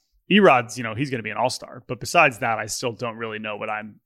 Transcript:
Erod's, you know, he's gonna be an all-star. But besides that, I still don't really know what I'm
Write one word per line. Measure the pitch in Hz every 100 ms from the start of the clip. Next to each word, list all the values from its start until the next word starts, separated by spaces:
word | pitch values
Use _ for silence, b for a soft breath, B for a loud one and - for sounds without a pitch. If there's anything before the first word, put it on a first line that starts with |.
| _ _ -
Erod's, | 196 185 127 117 120
you |
know, | 117
he's | 110 143
gonna | 123
be | 107
an | 104
all-star. | 127 - - 127 -
But | 127
besides | - 175 151 107
that, | 123 110
I | 107
still | - 127
don't | 107 120 110
really | 113 107
know | 107 104
what | 110
I'm | 107 107 -